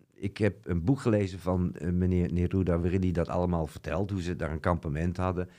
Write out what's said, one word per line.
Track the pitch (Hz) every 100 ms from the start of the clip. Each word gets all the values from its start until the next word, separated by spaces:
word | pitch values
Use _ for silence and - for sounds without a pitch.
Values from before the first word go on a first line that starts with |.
| _
ik | - 104 -
heb | 104 - -
een | 87
boek | 87 139
gelezen | 123 104 95 90
van, | 90 92 90 -
eh, | 87
meneer | 90 90 90 87
Neruda, | 87 87 95 90 85
waarin | 87 95
hij | 92
dat | 85 82
allemaal | 90 90 85 76
vertelt, | - - 80 101
hoe | 98
ze | 85 85
daar | 78
een | 80
kampement | 92 85 82 73 87 85
hadden. | 92 87 90